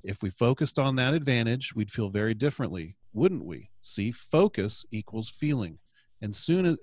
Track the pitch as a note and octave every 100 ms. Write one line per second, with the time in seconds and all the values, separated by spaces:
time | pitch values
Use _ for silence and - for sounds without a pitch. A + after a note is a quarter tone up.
0 | - G2+ G2 - A#2+ C3+ D3+ - C3+ C3
1 | B2+ D#3+ C#3 B2 A#2 B2+ C3 - G#2 -
2 | G#2 G2+ A2 A2 C#3+ - A2+ F2+ D#2+ -
3 | - G#2+ - E3+ - C#2+ - - - -
4 | G#2 A#2+ - D#3 G3+ - G#2 - - G#2+
5 | - A2 A2 - D3+ C#3 F2+ D2+ _ _
6 | _ _ G#2+ G2+ - F3+ F3+ D#3+